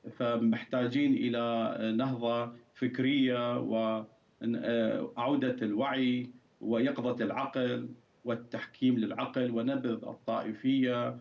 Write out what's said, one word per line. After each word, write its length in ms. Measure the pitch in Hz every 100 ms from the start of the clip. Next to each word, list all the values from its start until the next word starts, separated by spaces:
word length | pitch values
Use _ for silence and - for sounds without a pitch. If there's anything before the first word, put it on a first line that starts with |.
| - -
فمحتاجين 920 | 120 117 113 117 - 127 123 135 143
إلى 600 | 131 123 117 117 117 110 104 110 110
نهضة 560 | 131 123 117 117 117 - -
فكرية 840 | - 127 127 131 143 127 123 120 120
وعودة 2000 | 110 113 113 110 110 _ _ _ 113 117 - 117 110 110 - - 123 143 127 127
الوعي 680 | 107 104 135 131 127 123 120 - _ _
ويقظة 640 | 107 117 135 131 123 120
العقل 640 | 104 - - 135 123 120 120 - _ _
والتحكيم 760 | 120 117 - 113 - - 127 120
للعقل 520 | 101 - 131 135 123
ونبذ 400 | 117 120 135 127
الطائفية 1300 | 113 - - - 117 110 107 131 135 127 120 120 120